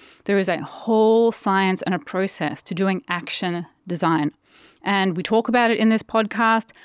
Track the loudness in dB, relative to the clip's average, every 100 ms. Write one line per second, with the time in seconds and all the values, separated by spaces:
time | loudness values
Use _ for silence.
0 | -20 -12 -2 0 0 -4 -6 -10 0 4
1 | 6 4 2 0 0 2 2 0 -2 -4
2 | -4 -4 -4 -4 -6 -6 -8 -2 -2 -2
3 | -4 -6 -6 -6 -4 -4 -8 _ -10 -2
4 | 0 2 -2 -6 _ _ -20 _ -2 0
5 | 0 -2 0 0 2 2 2 2 2 2
6 | 0 -2 -2 0 2 0 -2 -20